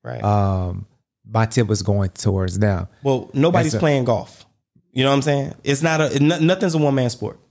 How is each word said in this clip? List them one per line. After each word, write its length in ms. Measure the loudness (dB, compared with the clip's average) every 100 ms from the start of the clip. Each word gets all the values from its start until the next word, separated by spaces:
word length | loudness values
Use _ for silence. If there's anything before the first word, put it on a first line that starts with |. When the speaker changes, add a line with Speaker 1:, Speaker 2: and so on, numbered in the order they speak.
Speaker 1:
Right. 200 | -12 -4
Speaker 2:
Um, 600 | 0 2 2 -2 -4 -8 -12 _ _ _ -4
my 160 | -2 0
tip 220 | 0 0
is 120 | 0
going 300 | 0 0 -2
towards 480 | -2 -2 0 -2 0
them. 280 | 0 0 -6 _
Speaker 1:
Well, 260 | -2 -2 -2
nobody's 400 | 0 2 2 0
Speaker 2:
And 60 | 0
so 40 |
Speaker 1:
playing 220 | 0 0 0
golf. 400 | -2 -4 -18 -20 _ _ _ _
You 100 | 0
know 60 | 2
what 60 | 2
I'm 40 |
saying? 320 | 2 0 -2 -6 -4
It's 160 | 0
not 180 | 0 0
a, 180 | 0 2
no, 160 | 2 4
nothing's 360 | 2 2 0 2
a 20 |
one-man 320 | 2 2 0
sport. 280 | -4 -10 -10 _